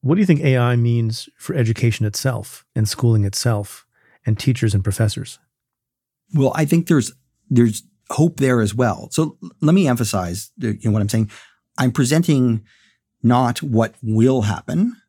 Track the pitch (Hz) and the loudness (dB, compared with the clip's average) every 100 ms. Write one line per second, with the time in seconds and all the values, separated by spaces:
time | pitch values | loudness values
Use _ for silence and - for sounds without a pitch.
0 | 131 175 196 151 143 127 120 120 117 117 | 0 2 4 2 4 2 2 2 2 0
1 | 113 113 - _ - 151 113 113 120 110 | -2 -6 -12 _ -8 -2 0 0 0 0
2 | 107 101 135 117 101 - _ - 110 - | -4 -2 -6 -6 -10 -18 _ -4 -4 -2
3 | 120 110 101 98 - 110 104 - _ _ | 0 0 0 -2 -4 -4 -6 -14 _ _
4 | _ _ - 107 - 120 113 101 95 101 | _ _ -4 -2 -2 0 0 0 -2 -2
5 | 110 - - - _ _ _ _ _ _ | -2 -2 -12 -16 _ _ _ _ _ _
6 | _ _ _ 156 135 151 151 170 170 156 | _ _ _ 0 0 0 0 0 4 2
7 | 120 - _ _ _ 127 120 107 _ _ | 2 -8 _ _ _ 4 4 2 _ _
8 | _ - 165 165 131 123 104 107 120 92 | _ 0 0 2 0 2 0 0 -2 -2
9 | - - 156 - 90 _ 151 185 165 120 | -6 -4 -4 -4 -20 _ 2 4 2 0
10 | 110 101 87 92 - - 123 104 117 107 | -2 -2 -4 -8 -12 -8 -6 -4 -2 0
11 | 101 113 107 - - _ _ - 131 120 | 0 0 -2 -6 -20 _ _ -4 -2 0
12 | 123 156 170 143 127 110 - _ _ _ | 0 0 2 2 2 0 -6 _ _ _
13 | _ _ 113 120 127 120 151 110 113 _ | _ _ 2 2 2 -2 -2 0 0 _
14 | 110 110 120 131 107 101 - 151 226 240 | -4 2 4 2 0 -4 -4 -2 -2 -4